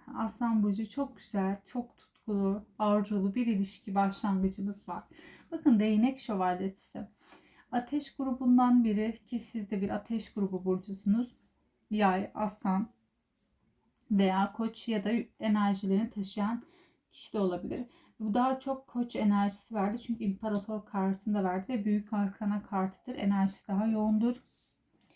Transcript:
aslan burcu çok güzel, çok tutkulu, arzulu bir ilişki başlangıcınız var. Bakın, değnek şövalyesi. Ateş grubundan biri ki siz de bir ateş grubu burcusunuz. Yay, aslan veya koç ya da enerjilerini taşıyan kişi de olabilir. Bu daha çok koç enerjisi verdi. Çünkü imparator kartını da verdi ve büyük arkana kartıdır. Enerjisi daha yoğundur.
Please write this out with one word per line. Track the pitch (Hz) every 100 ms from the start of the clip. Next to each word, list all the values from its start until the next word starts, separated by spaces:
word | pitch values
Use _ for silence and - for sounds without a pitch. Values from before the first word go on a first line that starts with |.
| - -
aslan | 220 - 233 220
burcu | 208 196 214
çok | - 269 -
güzel, | - 202 190 196 -
çok | 247 233 _
tutkulu, | - _ - 202 196 202 - -
arzulu | 208 208 202 208 196 247
bir | 233
ilişki | 196 196 - - 196
başlangıcınız | 196 190 208 190 190 190 196 202 -
var. | 180 - - - - -
Bakın, | 320 320 220
değnek | 214 214 247 269
şövalyesi. | - 196 185 180 190 190 - - 208 _ - - - _ -
Ateş | 240 - 294 285 -
grubundan | 269 254 254 247 247 247
biri | 226 208 220 226 -
ki | 233
siz | - 226 202
de | 202
bir | 196
ateş | 208 - 226 -
grubu | - 190 185 185
burcusunuz. | 185 202 196 202 220 247 - _ _ _ _ -
Yay, | 214 202 185 208
aslan | - 208 - 196 190 226 _ _ _ _ _ _ _ _ _ _ _ -
veya | 196 190 190 196
koç | - 220 - -
ya | 220 202
da | 233 - -
enerjilerini | 220 208 202 190 196 190 226
taşıyan | 208 190 - 202 240 - _ _ _ _
kişi | - -
de | 214
olabilir. | 190 180 - - 247 _ _ -
Bu | 214
daha | 240 262 262
çok | 277 269 -
koç | 240 240 220
enerjisi | 208 202 202 196 - 220
verdi. | 208 233
Çünkü | - 226
imparator | 214 190 220 208 202 214 -
kartını | 202 190 190 -
da | 208
verdi | 185 185 190
ve | 247 208
büyük | 208 208
arkana | 214 196 - 208 208
kartıdır. | - 196 190 - - 247
Enerjisi | 196 202 196 - -
daha | 196 220
yoğundur. | 220 214 214 233 247 - - - _ _ _ _